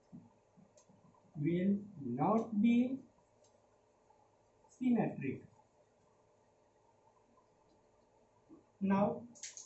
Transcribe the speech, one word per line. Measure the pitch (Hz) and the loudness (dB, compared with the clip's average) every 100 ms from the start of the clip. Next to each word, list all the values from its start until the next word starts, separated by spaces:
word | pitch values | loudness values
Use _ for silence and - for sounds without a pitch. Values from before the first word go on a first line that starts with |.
| _ - - _ _ _ _ _ _ _ _ _ _ 156 | _ -20 -20 _ _ _ _ _ _ _ _ _ _ -6
will | 151 175 196 202 - 143 | -2 0 0 -2 -4 -12
not | 117 123 170 226 226 208 | -8 -2 0 0 0 2
be | 233 240 254 269 - _ _ _ _ _ _ _ _ _ _ _ _ _ _ _ _ - | 4 4 2 -2 -10 _ _ _ _ _ _ _ _ _ _ _ _ _ _ _ _ -2
symmetric. | 254 226 156 143 135 - - - _ _ _ _ _ _ _ _ _ _ _ _ _ _ _ _ _ _ _ _ _ _ _ _ _ _ _ _ - - _ - | 2 4 2 -2 -8 -8 -12 -20 _ _ _ _ _ _ _ _ _ _ _ _ _ _ _ _ _ _ _ _ _ _ _ _ _ _ _ _ -20 -20 _ -6
Now | 196 196 208 - - - - - | 0 2 2 -2 -10 -16 -16 -14